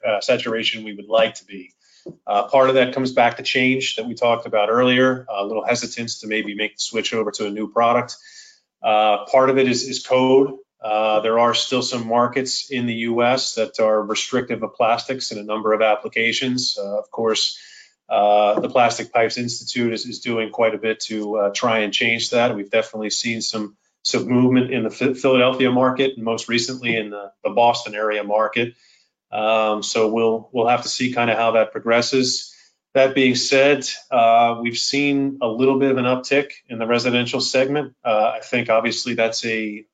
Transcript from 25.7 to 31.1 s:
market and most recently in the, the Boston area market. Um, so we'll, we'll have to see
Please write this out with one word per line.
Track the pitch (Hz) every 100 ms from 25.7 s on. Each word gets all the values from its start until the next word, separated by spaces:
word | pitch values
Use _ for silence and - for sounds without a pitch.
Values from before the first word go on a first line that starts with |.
market | 127 127 127 135
and | 117
most | 113 113 -
recently | 117 120 127 120
in | 113 104
the, | 104 98 -
the | 104
Boston | 104 117 117 110 107
area | 107 107
market. | 101 107 107 120 120 - _ _ _ _ _
Um, | 104 107 110 110 104
so | 101 117 110
we'll, | 113 113 113 -
we'll | 123 117
have | 123
to | -
see | - 127